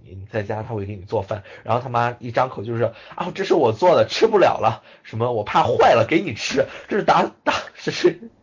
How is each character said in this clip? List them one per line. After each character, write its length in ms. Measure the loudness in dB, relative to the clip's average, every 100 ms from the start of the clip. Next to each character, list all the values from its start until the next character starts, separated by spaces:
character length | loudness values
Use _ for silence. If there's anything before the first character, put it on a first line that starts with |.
你 220 | -18 -18 -10
在 120 | -8
家 200 | -6 -8
他 120 | -8
会 100 | -8
给 100 | -8
你 100 | -10
做 180 | -6 -6
饭， 200 | -4 -8 -10 -14
然 120 | -4
后 60 | -4
他 80 | -2
妈 260 | -2 -2 -4
一 120 | -6
张 200 | -2 -2
口 120 | -4
就 140 | -8 -2
是 160 | -4 -4 -16 -8
，“啊， 160 | -8
这 100 | -6
是 100 | 0
我 180 | 2 2
做 240 | 2 4 4
的， 100 | 2
吃 200 | 2 2
不 120 | 6
了 200 | 4 4
了， 220 | 0 -2 -10 -20
什 140 | -12 -4
么 160 | -2
我 100 | -2
怕 200 | 0 0
坏 320 | 2 4 6
了， 100 | 6 4
给 140 | 0
你 140 | -2
吃。” 320 | -6 -4 -2 -2 -4 -6
这 100 | -4
是 40 |
打， 280 | 2 2 2 -4
打， 100 | -4 -4 -6 -10
这 80 | -8
是， 400 | 0 0 0 -14 _